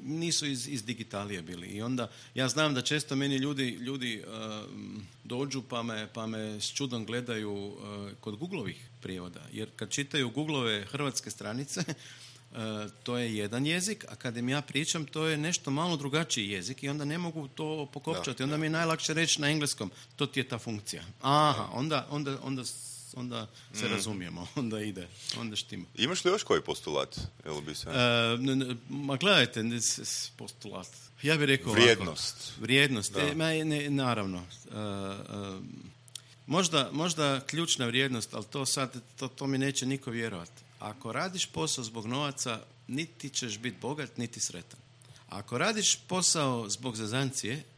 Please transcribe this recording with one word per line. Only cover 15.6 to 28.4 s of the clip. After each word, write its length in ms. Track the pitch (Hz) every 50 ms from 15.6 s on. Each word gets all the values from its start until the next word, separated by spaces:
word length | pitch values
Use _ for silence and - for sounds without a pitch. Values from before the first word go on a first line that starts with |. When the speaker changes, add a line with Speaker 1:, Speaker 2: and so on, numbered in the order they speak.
| - 143
Speaker 1:
malo 260 | 135 147 170 180 170
drugačiji 520 | 143 143 139 135 156 165 - - 117 101 101
jezik 340 | 104 92 87 113 131 - 143
i 60 | 139
onda 160 | 143 151 143
ne 120 | 143 156
mogu 300 | 175 175 170 156 160 143
to 380 | 135 127 - 156 156 156 156 143
pokopčati. 520 | 135 - 143 - 160 165 180 170 - 120
Speaker 2:
Da, 60 | - 131
Speaker 1:
Onda 100 | 139 151
Speaker 2:
da. 40 |
Speaker 1:
mi 80 | 151 156
je 40 | 151
najlakše 440 | 160 160 170 160 160 160 - - 156
reći 280 | 160 165 151 - 151
na 80 | 147 143
engleskom, 420 | 156 156 147 139 - - 107 92 - - - - -
„To 100 | - 147
ti 140 | 139 - 139
je 80 | 120
ta 100 | - 123 110
funkcija.” 440 | - 120 113 104 104 - - - 85 - - -
Aha, 460 | - 135 143 151 151 147 131 - 101 95 92
onda, 340 | 117 139 160 156 135 - -
onda, 280 | 147 147 147 139 135 135 -
onda 220 | 135 135 127 120
s-, 240 | 117 - - - - - - - - -
onda 320 | 127 123 123 120 117 113 117 - - - - -
se 120 | 104 107
Speaker 3:
Mm. 40 | 110
Speaker 1:
razumijemo, 560 | 104 107 95 110 104 95 90 85 85 85 90 -
<laughs> 40 | -
onda 260 | 147 127 113 107 107
ide, 260 | 107 107 95 92 87 87 - - - - - 113
onda 160 | 117 113 107
štima. 300 | 101 - - 107 95 85 - -
Speaker 3:
Imaš 300 | - 113 147 185 - -
li 60 | 180
još 120 | 190 214 -
koji 180 | - 101 80
postulat, 580 | - - 78 - - 82 73 69 67 - - - - - - - -
Elvisa? 440 | 80 78 73 73 76 76 - - 85
Speaker 1:
E, 40 | 82 127 123 120 120 117 117 117 117
n-, 160 | 120